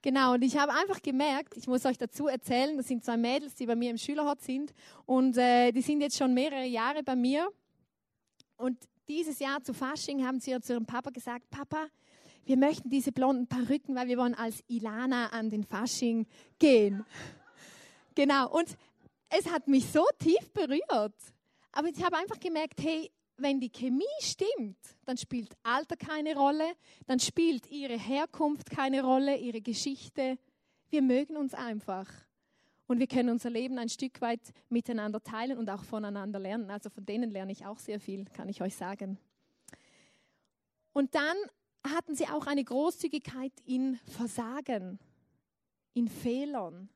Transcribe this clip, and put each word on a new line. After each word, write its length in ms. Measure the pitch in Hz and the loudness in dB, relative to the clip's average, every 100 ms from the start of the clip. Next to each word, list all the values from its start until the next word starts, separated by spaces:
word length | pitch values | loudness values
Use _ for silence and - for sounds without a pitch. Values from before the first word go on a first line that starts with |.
Genau, 300 | 285 269 262 | 2 4 6
und 80 | 247 | 6
ich 160 | 254 285 | 4 4
habe 160 | 294 | 2
einfach 280 | 285 392 381 | 2 0 -2
gemerkt, 540 | - 262 294 269 302 - | -2 0 2 0 -4 -10
ich 100 | - | -2
muss 200 | 247 269 | 0 2
euch 120 | 247 | 0
dazu 300 | 233 - 294 | -6 -2 -2
erzählen, 480 | 254 - 247 277 302 | -2 0 2 2 0
das 140 | 254 | -2
sind 160 | 247 - | -4 0
zwei 100 | 233 | 0
Mädels, 400 | 233 277 285 - | 2 0 -4 -8
die 100 | 233 | -2
bei 120 | 233 | 0
mir 120 | 240 | 0
im 80 | 233 | -4
Schülerhort 440 | - 294 294 294 | -4 -2 0 -2
sind 320 | - 262 294 - - - - | -4 -4 -6 -10 -20 -20 0
und, 320 | 254 262 240 | 4 4 6
äh, 340 | 247 247 247 | 6 8 6
die 100 | 233 | 4
sind 200 | 254 294 | 0 0
jetzt 160 | 285 - | 0 2
schon 160 | 262 | 2
mehrere 320 | 247 294 277 254 | 4 2 -2 -2
Jahre 380 | 233 233 302 | 0 0 -2
bei 120 | 269 254 | -2 2
mir. 340 | 247 285 359 - _ _ _ _ _ _ _ _ _ _ | 2 2 0 -6 _ _ _ _ _ _ _ _ _ _
Und 200 | 254 247 - _ - | -4 -4 -10 _ -8
dieses 320 | 302 311 277 | -4 -4 -4
Jahr 240 | 269 277 | -4 -4
zu 100 | 277 | -6
Fasching 520 | 233 262 302 - 285 254 | -6 -4 -4 -4 -2 -2
haben 140 | 262 | -2
sie 180 | 269 254 | -4 -6
zu 140 | - | -2
ihrem 120 | 240 226 | -4 -2
Papa 240 | 240 262 | -6 -6
gesagt, 400 | 254 240 240 _ | -10 -10 -10 _
„Papa, 380 | 277 285 302 311 _ _ _ - _ | -12 -6 -6 -6 _ _ _ -20 _
wir 140 | - 262 | 2 4
möchten 320 | 285 311 247 | 4 2 -2
diese 240 | 269 262 | 0 0
blonden 340 | 254 254 262 247 | 2 2 2 0
Perücken, 480 | 247 233 277 - 254 | -2 0 0 0 -4
weil 140 | 247 | -2
wir 80 | 247 | 2
wollen 180 | 247 220 | 0 0
als 260 | 226 220 _ | -4 -6 _
Ilana 600 | 233 214 214 254 247 233 | -6 -4 -4 -2 0 -2
an 220 | 226 220 | -2 -4
den 140 | 214 | -4
Fasching 640 | 202 202 240 - 240 226 220 - - _ | -4 -4 -4 0 0 0 -2 -8 -20 _
gehen.“ 460 | 311 240 208 202 214 - - - - - - - - _ _ | 8 10 8 2 -8 -14 -16 -18 -20 -20 -20 -20 -20 _ _
Genau, 380 | - 285 277 254 | 2 4 6 4
und 240 | 320 339 - _ _ - _ _ | 2 0 -6 _ _ -20 _ _
es 200 | 330 339 | 0 2
hat 200 | 330 269 | -2 4
mich 160 | 269 220 | 4 4
so 180 | 302 403 - | 4 4 4
tief 320 | 320 359 - | 4 2 2
berührt. 640 | - 302 285 - 240 208 - - _ _ _ _ | -4 0 0 0 0 0 -6 -20 _ _ _ _
Aber 160 | - 320 | 4 4
ich 160 | 311 | 0
habe 140 | 349 330 | 0 0
einfach 240 | 381 466 | -2 -4
gemerkt, 400 | 370 320 311 - | -2 -2 -2 -2
hey, 260 | 311 320 320 _ _ - | -2 -2 -4 _ _ -4
wenn 220 | 277 269 | 0 0
die 120 | 247 | -2
Chemie 320 | - 254 254 440 605 | -4 0 0 0 -4
stimmt, 580 | - - 392 480 214 190 - _ - | -6 -2 -2 -2 -4 -8 -20 _ -8
dann 120 | 254 | -8
spielt 400 | - 247 208 - | -4 -8 -8 -8
Alter 340 | 226 247 311 330 | 0 0 -2 -8
keine 380 | - 311 302 285 | -6 -4 -2 2
Rolle, 360 | 277 302 320 349 _ - - | 4 4 -2 -4 _ -20 -2
dann 120 | 254 | 0
spielt 480 | - - 330 262 - | 0 2 2 2 -6
ihre 300 | 285 277 233 | -10 -6 -6
Herkunft 720 | 208 269 320 - 302 294 - | -2 -2 -2 0 0 0 -6
keine 340 | - 269 269 | -2 0 2
Rolle, 340 | 254 262 277 277 | 4 4 4 0
ihre 220 | 240 226 | -2 -6
Geschichte. 760 | 214 220 285 277 - - 262 262 _ _ _ _ _ | -6 -4 -4 -8 -10 -4 -2 -4 _ _ _ _ _
Wir 100 | 302 | 2
mögen 340 | 262 254 285 302 | 4 4 2 -4
uns 200 | 277 - | -4 -4
einfach. 520 | 247 214 - 190 190 - _ _ _ _ _ _ _ | -6 -6 -6 -8 -8 -18 _ _ _ _ _ _ _
Und 140 | 247 | 0
wir 80 | 262 | 2
können 220 | 254 240 | 2 2
unser 200 | 233 247 | 0 -2
Leben 300 | 226 254 254 | -4 -4 -4
ein 100 | 233 | -6
Stück 320 | - 262 - | -6 -8 -4
weit 320 | 233 233 - - _ | -4 -4 -8 -20 _
miteinander 520 | 240 233 226 214 214 | -2 0 -4 -4 -6
teilen 340 | - 220 247 247 | -8 -6 -6 -4
und 100 | 220 | -6
auch 120 | 196 | -8
voneinander 560 | - 220 208 202 196 196 | -8 -8 -6 -8 -6 -6
lernen. 300 | 190 220 202 | -6 -6 -6
Also 220 | 202 208 | -10 -12
von 160 | - 196 | -14 -6
denen 240 | 214 240 | -4 -4
lerne 200 | 202 190 | -6 -8
ich 140 | 196 196 | -10 -12
auch 140 | 220 | -14
sehr 200 | - 208 | -10 -10
viel, 260 | - 196 196 | -8 -10 -12
kann 240 | - 190 | -12 -12
ich 120 | 202 | -6
euch 140 | 190 - | -6 -6
sagen. 420 | 185 202 190 190 _ _ _ _ - - _ _ _ _ _ _ _ _ _ _ _ | -10 -8 -10 -10 _ _ _ _ -20 -20 _ _ _ _ _ _ _ _ _ _ _
Und 220 | 285 277 311 | -2 0 0
dann 200 | 294 370 415 _ _ _ | 0 -2 -6 _ _ _
hatten 300 | 285 320 - | -6 -6 -4
sie 140 | 285 311 | -6 -4
auch 180 | 302 285 | -4 -2
eine 180 | 285 | -2
Großzügigkeit 880 | 247 247 311 - 320 294 - 254 269 - - | 0 0 0 -2 -6 -6 -8 -10 -10 -12 -4
in 340 | 254 262 247 - | -2 -2 -4 -10
Versagen, 920 | - 233 - 226 269 277 226 185 196 _ _ _ _ _ _ _ _ _ 240 | -8 -8 -6 -8 -8 -4 -6 -6 -14 _ _ _ _ _ _ _ _ _ -2
in 120 | 226 | -2
Fehlern. 800 | 185 247 247 294 269 180 170 196 | -2 -4 -2 -4 -6 -6 -10 -20